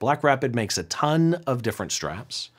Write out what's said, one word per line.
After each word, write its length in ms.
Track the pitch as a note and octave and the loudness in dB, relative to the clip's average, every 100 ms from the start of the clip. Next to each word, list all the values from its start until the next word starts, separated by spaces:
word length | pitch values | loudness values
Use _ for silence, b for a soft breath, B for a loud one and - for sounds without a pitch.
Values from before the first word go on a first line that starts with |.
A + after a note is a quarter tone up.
Black 240 | A#2 D3 | 0 2
Rapid 280 | D3 C3 C3+ | 4 2 2
makes 240 | A#2+ G#2+ A#2 | 0 -2 -2
a 60 | |
ton 580 | F2 - D3+ D#3+ E3 E3+ C#3 | -4 -2 2 4 4 2 0
of 160 | B2 | -2
different 300 | A2+ G#2 F2 | -2 -4 -4
straps. 580 | - D2 F2 B2+ - - | -4 -6 -8 -10 -10 -12